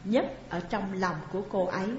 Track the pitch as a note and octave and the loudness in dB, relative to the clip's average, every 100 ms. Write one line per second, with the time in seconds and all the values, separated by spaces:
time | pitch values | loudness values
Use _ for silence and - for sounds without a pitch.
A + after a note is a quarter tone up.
0 | F#3+ A#3 C#4 - - E3+ F3 G#3+ G3 F#3+ | 4 4 4 -4 -6 -6 -2 -2 -2 0
1 | F#3 D#3 D3 F#3 G3 G3+ F3+ F#3 G3 | 0 0 -4 -4 0 2 2 2 0